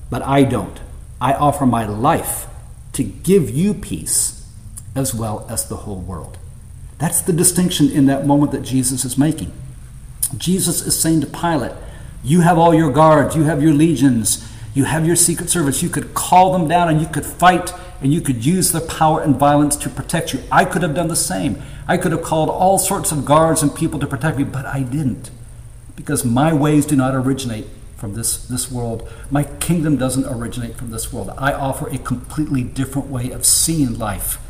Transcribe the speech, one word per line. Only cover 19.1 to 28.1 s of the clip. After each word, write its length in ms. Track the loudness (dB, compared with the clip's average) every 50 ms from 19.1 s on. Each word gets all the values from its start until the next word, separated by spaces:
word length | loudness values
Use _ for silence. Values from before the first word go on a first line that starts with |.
| 4 2
and 140 | 2 2 2
violence 400 | 4 4 4 6 4 4 2 0
to 140 | -2 -4 -6
protect 420 | -6 -8 -6 -4 -4 -4 -2 -4
you. 80 | -6 -6 -4 0
I 140 | 2 2 2
could 180 | 2 0 0 0
have 100 | 0 0
done 140 | -2 -2
the 80 | -2 -2
same. 420 | -2 -2 -2 -2 -2 -2 -2 -4 -4 -8 -12 -14 -8 -2
I 100 | -2 0
could 140 | 0 0 0
have 100 | -2 -2
called 280 | -2 -2 0 0 0 0
all 280 | 0 2 4 4 4
sorts 340 | 4 2 0 -2 -2 -2 -2
of 140 | -2 -2 2
guards 380 | 4 4 4 6 4 4 2 0
and 100 | 0 0
people 260 | 0 -2 -2 -2 -4
to 60 | -4
protect 320 | -4 -4 -2 -2 -2 0
me, 60 | -2 -2
but 240 | -2 -4 -6 -6
I 140 | -6 -6 -6
didn't, 500 | -4 -4 -4 -2 -2 -2 -2 -4 -8 -14 -16 -18 -18 -18 -18 -18 -18 -18 -18 -18 -18 -16 -16
because 280 | -10 -6 -4 -2 0 0
my 300 | 2 2 4 4 4 4
ways 320 | 4 4 4 4 4 4
do 100 | 4 2
not 200 | 2 2 2 2
originate 520 | 0 0 0 0 -2 -2 -4 -6 -6 -8 -12 -14 -18 -18 -18 -14
from 180 | -10 -10 -8